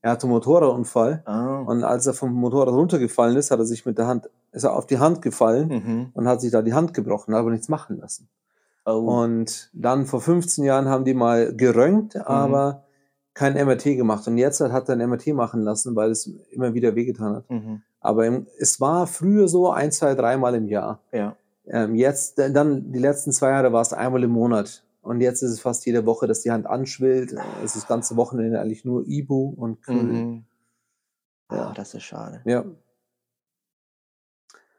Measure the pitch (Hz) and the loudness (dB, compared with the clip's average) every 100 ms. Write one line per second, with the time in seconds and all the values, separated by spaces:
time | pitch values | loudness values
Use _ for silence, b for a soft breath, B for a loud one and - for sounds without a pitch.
0 | 117 117 131 117 123 170 147 123 117 120 | -2 -2 0 0 4 4 4 2 -2 0
1 | 117 156 117 107 123 135 120 120 - 120 | 2 0 -6 -4 -4 -6 -2 -2 0 0
2 | 135 123 131 123 123 135 131 123 170 170 | 0 -2 -4 -2 0 2 2 2 2 2
3 | 117 - 117 131 143 120 113 113 127 110 | 0 2 2 2 2 0 0 -2 -4 -2
4 | 117 123 - _ _ - 123 - - 131 | 0 -2 -6 _ _ -2 0 0 -2 2
5 | 151 170 165 - 113 120 160 123 104 113 | 2 2 -4 2 2 4 0 -2 -4 -6
6 | 127 - 120 123 123 113 113 135 165 170 | -6 -4 0 0 2 0 2 0 0 -2
7 | 104 104 - 110 117 113 - 156 - - | -4 -4 0 0 0 -2 -4 -6 -6 -12
8 | - - _ _ _ _ _ _ - 113 | -12 -16 _ _ _ _ _ _ -2 0
9 | 113 120 117 113 113 - - - 120 135 | 2 2 2 0 -4 -8 -14 -4 0 0
10 | 135 127 160 175 175 - 139 135 135 131 | 0 -2 2 2 0 0 2 2 2 2
11 | 131 131 117 117 113 117 123 113 143 214 | 2 2 4 4 2 2 4 6 6 4
12 | 214 - - 139 139 139 139 139 _ _ | 0 -8 -2 0 2 2 0 -4 _ _
13 | _ _ _ - 139 139 139 131 147 131 | _ _ _ -2 0 2 2 2 2 2
14 | 113 107 113 117 135 139 139 127 131 120 | 2 0 0 2 2 2 0 0 -2 -2
15 | 120 120 - 143 113 117 107 107 127 110 | 0 -2 -2 -2 -2 -2 -2 -2 -2 0
16 | 110 110 - - _ 123 123 117 117 110 | 0 -2 -6 -14 _ -4 -2 2 0 0
17 | 120 110 107 101 - 120 110 107 _ _ | -2 -4 -6 -6 -6 -8 -8 -14 _ _
18 | - 110 113 123 - - - - 135 170 | -2 2 2 0 -6 -4 -4 0 0 0
19 | 175 - 185 208 185 175 180 - 147 143 | -2 -2 2 4 4 4 2 2 -2 0
20 | 147 131 117 131 123 120 104 101 107 107 | 0 2 2 2 0 0 -2 -4 -4 -10
21 | _ 120 104 - _ _ - 120 107 113 | _ -6 -6 -8 _ _ -6 -4 0 2
22 | 131 143 - - 135 143 151 135 135 127 | 2 0 -4 0 2 4 2 0 -4 0
23 | 135 143 151 127 135 135 131 117 113 - | 0 0 -2 0 2 4 4 4 0 -2
24 | 123 127 123 117 120 110 101 - _ _ | -2 0 2 2 2 0 -2 -12 _ _
25 | 107 120 123 123 127 113 123 113 - 117 | -8 0 0 0 -4 -2 -4 -4 0 0
26 | 110 113 110 110 120 117 - 127 135 - | 2 0 0 0 -2 -4 -2 -4 -6 0
27 | 131 131 123 - 107 110 110 107 - 117 | 2 2 -2 -8 -10 -8 -8 -8 -4 -4
28 | - 117 117 123 113 110 107 107 127 123 | -2 -2 -2 -2 -2 -2 -4 -6 -4 -4
29 | 139 143 135 135 135 - 117 113 - 123 | -4 -6 -2 -2 -2 -6 -8 -8 -4 -2
30 | 120 117 117 117 113 _ _ _ _ _ | 0 -2 -4 -8 -16 _ _ _ _ _
31 | _ _ _ _ _ 53 58 - - - | _ _ _ _ _ -8 -8 -10 -14 -16
32 | - 110 110 120 117 120 202 82 _ _ | -16 -14 -14 -10 -2 -2 -4 -18 _ _
33 | _ _ _ _ _ _ _ _ _ _ | _ _ _ _ _ _ _ _ _ _
34 | _ _ _ _ _ b b | _ _ _ _ _ b b